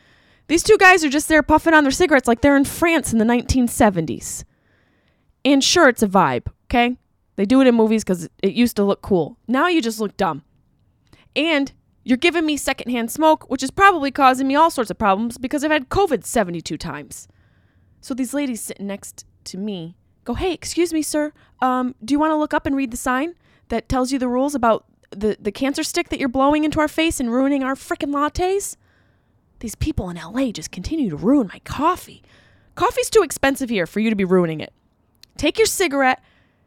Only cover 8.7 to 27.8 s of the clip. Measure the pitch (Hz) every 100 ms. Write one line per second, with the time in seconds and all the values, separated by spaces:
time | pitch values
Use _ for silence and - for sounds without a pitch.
8.7 | - 202 - - 185 151 - - 262 349
9.7 | 330 233 220 208 - 185 147 - _ _
10.7 | _ _ _ _ _ _ - 320 294 277
11.7 | - _ _ - 247 349 320 311 285 -
12.7 | 269 233 240 226 - 311 311 - 254 262
13.7 | - 392 349 277 - 262 254 269 277 330
14.7 | 277 226 175 214 190 233 233 247 294 302
15.7 | 302 254 - 392 233 - 247 180 170 -
16.7 | 156 170 143 135 - - _ _ _ _
17.7 | _ _ _ - 247 254 285 285 220 -
18.7 | - 196 196 - - - _ - 185 214
19.7 | 190 165 - _ _ - 240 370 302 -
20.7 | - 349 320 294 302 302 - _ - 254
21.7 | 254 254 - 220 285 311 311 302 302 320
22.7 | 269 262 240 269 254 330 349 _ _ -
23.7 | 233 - 269 254 269 254 247 285 285 226
24.7 | 214 _ _ - 196 214 - 208 - 262
25.7 | 285 311 349 330 285 269 262 277 302 302
26.7 | 311 302 - 330 - 240 247 269 285 262
27.7 | 269